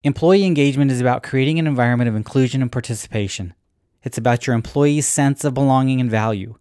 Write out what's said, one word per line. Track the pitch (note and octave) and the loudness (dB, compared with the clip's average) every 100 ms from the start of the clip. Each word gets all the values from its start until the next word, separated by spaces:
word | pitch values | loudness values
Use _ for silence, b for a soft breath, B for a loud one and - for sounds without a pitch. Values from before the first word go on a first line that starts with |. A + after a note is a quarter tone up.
Employee | C#3+ C3+ E3 G3 | -2 0 4 4
engagement | G3 D3+ C#3+ C3+ C#3 | 4 2 2 2 2
is | B2+ | 2
about | B2+ B2 | 0 -2
creating | - C3+ C3+ D#3+ | -2 -2 0 0
an | D#3+ | 0
environment | B2+ A#2+ A#2+ A#2+ | 0 2 2 0
of | G#2+ | -2
inclusion | G#2 C3+ B2+ C3 | -2 0 0 0
and | B2+ | -2
participation. | C3 - A2+ - A2+ G2 - F2+ - _ _ _ _ | -4 -6 -10 -6 -6 -4 -6 -12 -14 _ _ _ _
It's | C3 - | -10 -2
about | A#2 A#2+ - | 0 0 0
your | A#2+ | -2
employees' | - C#3+ D3 D3 C#3 | -2 0 2 2 -2
sense | - C#3 C#3 | 0 0 0
of | D3 | -2
belonging | C3 C#3 C3 C3 C3 | 0 2 2 2 0
and | B2 | 0
value. | A2 A2 G#2 G#2+ A2 | 0 -2 -4 -8 -16